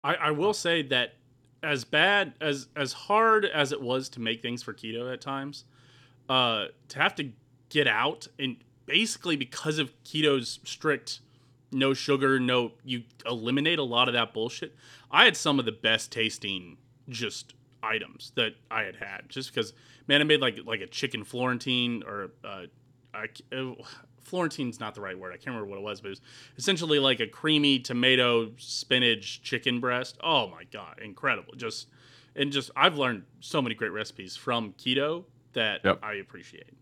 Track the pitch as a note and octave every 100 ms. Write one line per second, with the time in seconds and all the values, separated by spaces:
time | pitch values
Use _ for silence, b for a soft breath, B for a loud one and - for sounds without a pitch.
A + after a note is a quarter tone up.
0 | C#3 E3+ D3+ D3+ G3 G#3 F3 E3+ C#3 B2+
1 | A#2 _ _ _ _ _ D#3+ C#3 A#2 D3+
2 | F3+ G3+ F3 - D#3 C#3 B2+ - C3+ -
3 | - G#3 A3+ A3 G3 D#3 C#3 C#3+ A#2+ C3
4 | C3 - A2+ A2+ A#2+ A#2+ - A2 A2+ A2+
5 | B2 B2+ C#3 C3+ C#3 C#3+ - b b b
6 | b b - C3 A#2+ A2 F#2+ - _ -
7 | E3+ - C#3+ A2 _ _ _ D3 C3+ G#2+
8 | C3+ E3+ - - C3+ A#2 _ _ - D#3+
9 | A3 - F3 D3+ B2+ - D#3+ D3+ C3+ _
10 | - D#3 D3+ C3+ A#2 - - - D#3 C#3
11 | - - b b b b _ C3+ C3+ C3
12 | - C#3 C3+ C3+ B2+ B2+ A#2+ - B2+ B2
13 | A2+ _ A2+ A#2+ A2+ C3+ D3+ E3+ C3+ A#2+
14 | B2+ A#2+ A2+ G#2+ A#2 - D#3+ B B B
15 | B D3 A#3 E3 D#3+ C#3 A2+ G#2+ A2 A2+
16 | - A#2+ A2+ - G#2 F#2+ F2 D#2+ _ _
17 | - A#2 A2+ - - - _ _ A2 A2
18 | - - - - A2 - _ A2+ G2+ -
19 | G2+ G2 - C3+ C3 - G#2+ B B B
20 | - C#3+ D3+ D3+ C3 G2+ - A2+ F#2 -
21 | C3 A#2+ G2+ A#2+ B2+ A#2+ C3+ B2 A#2+ A#2
22 | - G2+ F#2+ - G#2 G2 F2 _ _ _
23 | _ G#2+ A2 - - B2+ C3 A#2+ - B
24 | - _ - F3+ E3+ - B2+ G#2+ G#2+ G#2
25 | G2 F#2 F#2 F2 - A#2+ G2+ G2 G#2 G2
26 | G2+ G2 B B B - B2+ F3+ E3 D3
27 | C3+ A#2+ A2 - D#3 D#3 D3 C3+ B2 B2
28 | B2+ B2+ B2 A#2 A2+ B2 - - - B2+
29 | B2 A2 G2+ - - B2 - B2 B2+ B2
30 | B2+ - E3 D3+ G2+ E2 F2 G#2+ F2 -
31 | G#2+ F#2 C#3+ G#2+ E2 B2+ A#2 - - b
32 | b b b - C#3+ C#3 B2 - E3 D3+
33 | B2+ G#2+ - - - D#3+ B2 A2 A2 G2+
34 | G#2+ - F#2+ - - A#2+ A2 - B2+ C3
35 | C#3+ E3+ F3+ _ _ - A2 G2 G2 F#2+
36 | G#2+ G#2 F#2+ F#2 F2 D#2+ - -